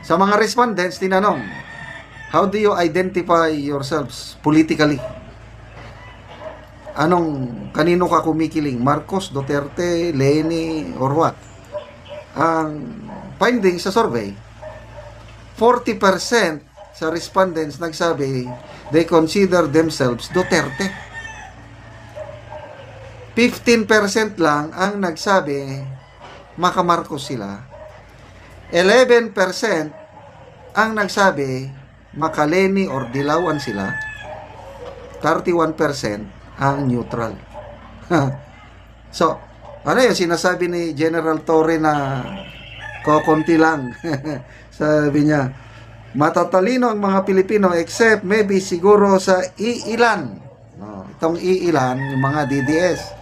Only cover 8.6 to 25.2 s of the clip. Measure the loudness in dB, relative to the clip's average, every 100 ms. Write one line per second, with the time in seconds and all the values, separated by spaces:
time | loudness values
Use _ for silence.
8.6 | -2 0 0 0 -2 -6 -4 -8 -2 -4
9.6 | -4 -4 -2 0 0 2 4 4 2 -2
10.6 | -2 -4 -6 -4 0 2 2 0 -18 -20
11.6 | -14 -14 -14 -20 -18 -18 -14 0 0 2
12.6 | -2 -6 -12 -14 -14 -14 -16 0 0 2
13.6 | 2 0 -2 0 0 -2 -6 -10 -18 -18
14.6 | -18 -18 -18 -18 -18 -20 -20 -20 -20 0
15.6 | 2 4 0 2 2 2 2 2 2 -2
16.6 | -10 -20 -20 -6 -4 -4 -2 2 2 0
17.6 | -4 -6 -8 -2 -2 0 -2 -4 -6 -12
18.6 | -16 -18 0 0 4 4 4 2 4 4
19.6 | 4 2 2 0 -2 -2 -4 -2 0 0
20.6 | 0 -4 -6 -8 -16 -16 -14 -16 -18 -20
21.6 | -20 -20 -20 -20 -18 -16 -14 -16 -16 -16
22.6 | -16 -18 -18 -18 -18 -18 -8 2 2 2
23.6 | 2 2 6 4 4 0 0 2 2 2
24.6 | -2 -2 -2 0 -4 -2